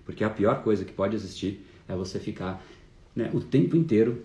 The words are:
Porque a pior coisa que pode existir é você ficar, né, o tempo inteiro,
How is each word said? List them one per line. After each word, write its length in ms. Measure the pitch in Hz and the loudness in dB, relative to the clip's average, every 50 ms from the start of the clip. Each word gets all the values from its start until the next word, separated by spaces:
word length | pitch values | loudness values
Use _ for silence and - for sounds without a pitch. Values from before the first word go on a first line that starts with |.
| - | -14
Porque 180 | - - - 107 | -10 -4 -2 -2
a 80 | 110 | -2
pior 320 | 110 - - 110 - - - | 0 2 2 2 2 2 2
coisa 220 | 113 107 98 - | 0 0 0 0
que 80 | - - | -4 -4
pode 240 | - 98 98 110 | -2 -2 -2 -2
existir 500 | 104 92 92 - - - 98 98 - - - - - - - | -4 -6 -8 -8 -6 -6 -6 -6 -6 -12 -20 -20 -18 -12 -8
é 80 | 92 | -6
você 240 | 90 95 - - 101 | -6 -6 -6 -8 -8
ficar, 440 | - 110 - - 92 92 90 - - - - - - - - - - - - | -8 -8 -8 -6 -6 -8 -8 -8 -12 -18 -20 -20 -20 -20 -20 -20 -20 -10 -6
né, 140 | 120 113 - - | -4 -4 -2 -2
o 60 | - | -4
tempo 360 | - - - - 170 - - | -2 2 4 4 4 4 4
inteiro, 460 | 165 160 - 110 107 113 120 120 - - | 2 4 4 4 4 4 4 2 -2 -4